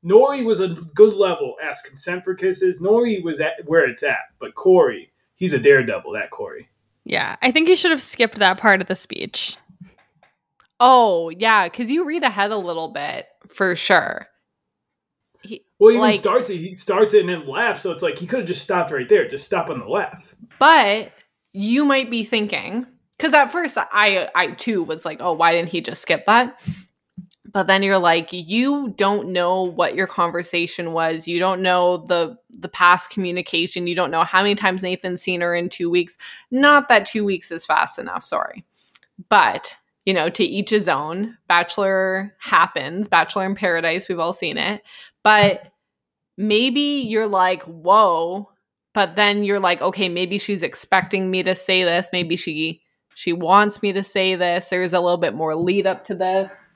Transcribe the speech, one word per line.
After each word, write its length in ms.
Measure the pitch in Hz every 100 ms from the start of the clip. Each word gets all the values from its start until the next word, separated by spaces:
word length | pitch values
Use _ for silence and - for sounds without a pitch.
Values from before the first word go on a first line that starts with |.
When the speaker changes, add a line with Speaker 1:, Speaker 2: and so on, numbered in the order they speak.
Speaker 1:
Nori 400 | 170 208 269 277
was 160 | 226 196
a 100 | 185
good 440 | 165 170 - 214
level, 400 | 196 190 175 135 -
ask 240 | 151 - -
consent 380 | 135 - 180
for 100 | 180
kisses. 480 | 185 190 185 185 175
Nori 420 | 175 220 240 202
was 160 | 165 151
at 240 | 156 165 160
where 200 | 165 139
it's 140 | 120
at, 200 | 147 110 - _
but 160 | 113 -
Corey, 560 | 190 180 143 104 - _ _ _
he's 180 | 185
a 60 | 139
daredevil, 540 | 127 139 117 95 -
that 180 | 104 -
Corey. 380 | - 98 - - _ _ _
Speaker 2:
Yeah, 320 | - - - -
I 80 | 262
think 160 | 285 330
he 80 | 370
should 160 | 349
have 100 | 311
skipped 380 | - - 226 214
that 180 | 196 190
part 240 | 226 190
of 60 | 185
the 80 | 190
speech. 600 | - - - - - - _ _ - _ _ _ _ _ _ _ _ _
Speaker 3:
Oh, 500 | 247 262 226 175 165
yeah, 400 | 170 220 214 175
'cause 220 | - 233
you 140 | 294 330
read 180 | 330
ahead 260 | 269 196 202
a 80 | 214
little 300 | 175 165 160
bit, 400 | - 147 - - _ _
for 260 | - 190 175
sure. 540 | - 180 - - - _ _ _ _ _ _ _ _ _ _ _ 196 220 _ _
Speaker 1:
Well, 60 | 214
he 40 | 240
even 120 | 214
Speaker 3:
Like 80 | 208
Speaker 1:
starts 300 | 202 254 254
it, 80 | 180
he 180 | 175 185
starts 380 | - 190 214
it 80 | 208
and 80 | 180
then 160 | 175 139
laughs, 340 | 139 233 185
so 100 | 190
it's 100 | 165
like, 140 | 170 143
he 80 | 175
could've 200 | 254 180
just 160 | 180
stopped 280 | - 185 165
right 160 | 139 123
there. 180 | 208 123
Just 180 | 139 -
stop 240 | 185 165
on 100 | 139
the 60 | 101
laugh. 460 | 175 185 - - _ - _
Speaker 3:
But 520 | 269 320 214 214 - _ _ _ _
you 320 | 196 208 247 294
might 240 | 269 240
be 140 | 233
thinking, 640 | 220 226 208 190 - 208 247 _ _ _
'cause 140 | 311
at 180 | 302 269
first 260 | 339 330 -
I, 520 | - 202 208 196 170
I 140 | 170 170
too 340 | - - 208
was 220 | 160 160 165
like, 120 | 156
"Oh, 120 | 180
why 180 | 165 165
didn't 160 | 170 170
he 120 | 175
just 200 | 165 -
skip 240 | - 156 -
that?" 340 | 226 247 - - - - _ _ - - _ -
But 160 | 202 185
then 160 | 190
you're 160 | 196 196
like, 300 | 175 170 165
you 600 | 180 165 214 254 285 269 -
don't 300 | 196 202 -
know 320 | 180 175 185
what 320 | 185 165 170
your 140 | 151 190
conversation 840 | - 170 170 170 175 170 - 170
was. 340 | 165 165 165 160
You 100 | 175
don't 240 | 185 185
know 360 | 185 180 180 180 160
the, 280 | 175 160 233 _
the 180 | - 175
past 420 | - 175 180 -
communication. 720 | - 185 175 175 175 165 - 175
You 80 |
don't 160 | 175 165
know 140 | 165
how 180 | 170 185
many 140 | 202 202
times 260 | 202 185
Nathan's 400 | 185 180 185 175
seen 200 | - 180
her 120 | 175
in 160 | 175 175
two 180 | - 170
weeks. 260 | 175 170 - - - _
Not 400 | 254 285 294 269
that 160 | 226 202
two 180 | 220
weeks 280 | 202 185 -
is 120 | 170
fast 360 | - 156 - -
enough, 260 | - - -
sorry. 400 | - - - - _ _ - _ _ -
But, 480 | 208 123 - - - _ _ -
you 100 | 185
know, 140 | 156
to 140 | -
each 280 | 185 190 202
his 180 | 214 175
own. 480 | 143 151 175 220 - _
Bachelor 840 | 170 175 - 196 190 190 190 202 _
happens. 680 | - 185 175 - 139 175 208
Bachelor 380 | 170 254 208 190
in 80 |
Paradise, 560 | 196 180 165 165 170 -
we've 80 | 175
all 140 | 165
seen 240 | 190 170 147
it. 240 | 165 208 _ - - _
But 500 | 214 214 202 190 - _ _ _ _ _ _ -
maybe 460 | 214 214 254 262 285 285 240
you're 200 | 220 220
like, 340 | 196 185 185 170
"Whoa." 840 | 165 165 208 208 165 170 190 202 _ _ _ _ -
But 200 | 190 175
then 280 | 208 208
you're 160 | 202 202
like, 220 | 190 175
"Okay, 260 | 165 180 190
maybe 300 | 175 180 202
she's 240 | - 202
expecting 680 | 160 - - 190 180 196 185
me 140 | 185
to 100 | 180
say 300 | 185 - 185
this. 260 | 180 170 185
Maybe 240 | 180 170 175
she, 460 | - 151 160 165 _ _ _
she 180 | - -
wants 520 | 170 160 196 208 202
me 100 | 202
to 80 | 190
say 320 | 190 - 190 185
this. 340 | 175 175 180
There's 240 | 185 185
a 60 | 180
little 200 | 175 175
bit 160 | 165 120
more 200 | 160 156
lead 300 | 180 202 190
up 180 | - -
to 100 | 185
this." 560 | 185 190 196 - -